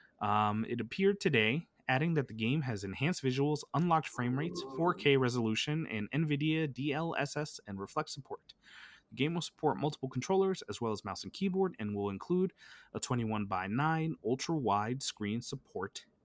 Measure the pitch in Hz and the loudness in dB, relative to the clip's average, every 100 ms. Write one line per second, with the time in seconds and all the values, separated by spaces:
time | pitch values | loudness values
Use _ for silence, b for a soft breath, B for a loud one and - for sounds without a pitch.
0 | b b 104 107 104 107 113 120 110 - | b b 2 4 4 2 0 -2 -4 2
1 | 196 202 175 120 107 151 - _ - 131 | 2 4 4 4 4 2 -4 _ 0 2
2 | 165 156 127 110 113 156 127 101 101 95 | 4 2 0 0 0 0 0 -4 -4 -2
3 | 143 175 135 131 143 147 - 139 175 160 | 0 0 0 2 2 0 -2 0 4 2
4 | - - 123 131 170 175 - 135 175 175 | 2 -2 0 0 -2 -6 -6 0 0 4
5 | 147 135 127 123 113 110 - 156 - 107 | 6 6 6 2 2 0 0 -2 -2 -4
6 | 107 143 160 143 156 160 151 123 143 139 | -2 0 2 2 2 0 -2 -2 -2 -2
7 | 165 - 151 147 151 - - 98 98 151 | -2 -2 -2 -2 -6 -8 -8 -8 -4 -4
8 | 156 - - - - - B B B B | -4 -8 -10 -12 -14 -20 B B B B
9 | B 113 135 170 - - 151 - 151 - | B -2 0 0 -4 -2 0 2 -2 -2
10 | 131 127 - 190 190 185 - 101 113 104 | -6 -4 0 2 2 0 -6 -4 -2 -2
11 | 101 90 98 - - 135 95 - 104 104 | -4 -6 -8 -4 -2 0 0 -2 -4 -2
12 | 101 98 - 180 185 - B B B 110 | -2 -2 -2 0 0 -4 B B B -6
13 | - 123 110 107 101 92 95 117 156 160 | -2 -2 0 -2 -2 -2 -2 0 0 0
14 | 160 - 107 131 - 165 113 101 110 131 | -2 -2 -2 -2 -2 0 2 2 2 -2
15 | - - 104 117 - 147 _ 95 98 - | -4 -4 -4 -4 -6 -10 _ -8 -8 -10
16 | - _ | -20 _